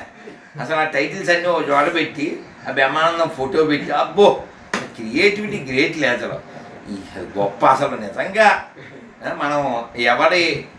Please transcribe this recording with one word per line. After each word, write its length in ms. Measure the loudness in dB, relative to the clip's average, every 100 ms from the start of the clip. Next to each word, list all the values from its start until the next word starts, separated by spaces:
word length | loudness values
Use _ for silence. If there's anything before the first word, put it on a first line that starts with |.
| -10 -18 -20 -20 -18 -12
అసలు 140 | -4 -2
ఆ 80 |
టైటిల్స్ 460 | 0 0 -2 -4 0
అన్నీ 180 | 0 2
ఒక 220 | 0 2
చోట 240 | 2 2
పెట్టి 480 | 0 -4 -4 -6 -6 -14 -16 -6
ఆ 40 |
బ్రహ్మానందం 580 | 0 2 4 2 2 -2
ఫోటో 340 | -2 -2 2
పెట్టి, 280 | 2 2 0
అబ్బో, 520 | -2 0 6 6 6 -4 -18 -10 -8 -8 -10
క్రియేటివిటీ 680 | -4 2 2 2 -6 -8
గ్రేట్ 340 | -4 -2 0 0
లేదు 180 | -2 -2
అసలు. 240 | -4 -10 -12 -20 -18 -18 -12
ఈ 60 | -12 -12 -14 -10 -2
గొప్ప 260 | -2 2 2
అసలు 300 | 4 0 -4
నిజంగా, 680 | -8 -6 -4 4 4 4 -4 -18 -20 -20 -20 -12 -10
ఆ, 80 |
మనం 520 | -6 -2 -2 -2 -4 -6 -2
ఎవరి 640 | 2 4 4 4 2 -2 -8